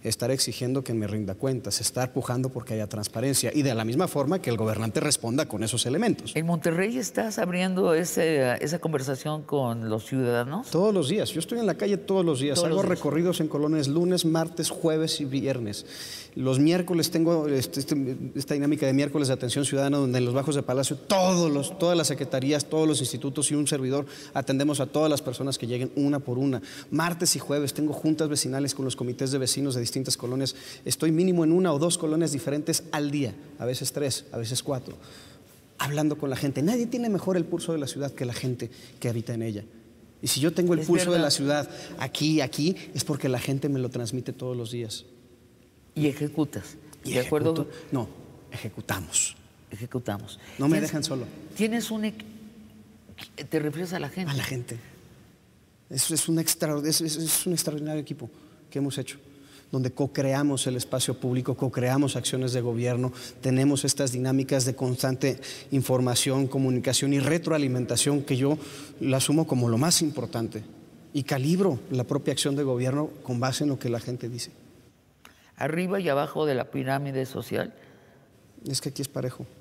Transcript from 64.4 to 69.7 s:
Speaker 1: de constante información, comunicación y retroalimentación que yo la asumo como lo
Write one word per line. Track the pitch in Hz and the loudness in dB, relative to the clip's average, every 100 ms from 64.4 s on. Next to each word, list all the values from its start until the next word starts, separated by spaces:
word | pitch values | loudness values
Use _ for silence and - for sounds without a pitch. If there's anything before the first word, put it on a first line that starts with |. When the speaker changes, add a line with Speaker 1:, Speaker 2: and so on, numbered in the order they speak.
| 135 139 127 | 2 2 2
Speaker 1:
de | 127 | 0
constante | 127 123 131 131 139 120 - - - | -2 0 0 2 0 0 -8 -14 0
información, | 139 123 127 127 120 143 135 135 | 0 4 4 4 2 2 2 2
comunicación | 135 131 127 127 127 139 | 2 2 2 2 2 2
y | 143 | 2
retroalimentación | 135 165 165 160 139 123 120 117 151 143 | 4 2 2 2 2 0 0 2 2 2
que | 135 131 | 2 2
yo | 135 151 - - - - | 2 2 -2 -14 -16 -4
la | 139 131 | 2 2
asumo | 135 151 156 | 4 4 4
como | 127 | 2
lo | 120 | 4